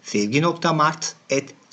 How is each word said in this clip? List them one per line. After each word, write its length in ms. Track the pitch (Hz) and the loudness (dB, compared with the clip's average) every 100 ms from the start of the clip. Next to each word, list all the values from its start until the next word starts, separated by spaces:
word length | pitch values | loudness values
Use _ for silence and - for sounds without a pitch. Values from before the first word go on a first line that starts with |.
Sevgi 400 | - 107 104 131 | -6 -2 0 2
nokta 300 | 170 165 170 | 2 0 0
mart 420 | 160 151 156 - - _ | 2 2 0 -8 -10 _
at 120 | 139 139 - _ | -2 -2 -14 _